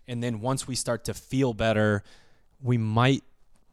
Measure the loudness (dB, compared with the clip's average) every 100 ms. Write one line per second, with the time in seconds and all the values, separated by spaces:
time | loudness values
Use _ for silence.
0 | -12 -6 -6 -4 -4 -4 -4 -6 -4 -4
1 | -4 -10 -4 0 0 0 0 4 4 2
2 | -2 -18 -20 _ _ _ 0 0 2 2
3 | 4 2 -4 -20 _ -20 _